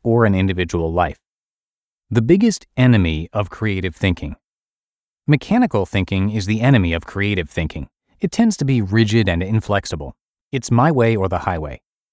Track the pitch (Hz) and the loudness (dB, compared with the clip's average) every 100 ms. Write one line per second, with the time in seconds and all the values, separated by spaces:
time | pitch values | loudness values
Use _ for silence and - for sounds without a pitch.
0 | 117 117 110 95 95 90 87 85 82 82 | 0 4 4 4 0 0 -2 -2 -2 0
1 | 82 - _ _ _ _ _ _ _ _ | -2 -4 _ _ _ _ _ _ _ _
2 | _ 107 117 190 226 - - - 127 117 | _ -2 2 4 2 0 -8 0 4 4
3 | 87 78 85 107 98 - 107 95 90 - | 2 -2 -4 -6 -6 -4 -4 -4 -6 -2
4 | 98 85 73 - _ _ _ _ _ _ | -2 -2 -6 -12 _ _ _ _ _ _
5 | _ _ - 147 - 226 247 107 92 101 | _ _ 0 0 2 0 2 0 -2 -2
6 | 90 95 98 107 95 110 123 131 87 82 | -2 -2 -2 -2 -2 0 2 4 2 -2
7 | - 98 101 98 78 - 80 - 65 _ | -6 -4 -2 -2 -4 -6 -6 -8 -14 _
8 | _ _ 185 - 233 202 139 127 98 110 | _ _ -6 0 0 2 0 0 2 2
9 | 110 113 98 85 92 110 - 101 - 80 | 4 2 2 0 0 -2 0 -4 -2 -8
10 | 69 - _ _ _ 135 - 117 143 143 | -10 -16 _ _ _ -8 0 2 2 2
11 | 113 113 95 90 - 87 76 - _ _ | 2 2 0 -2 -4 -4 -8 -12 _ _
12 | _ | _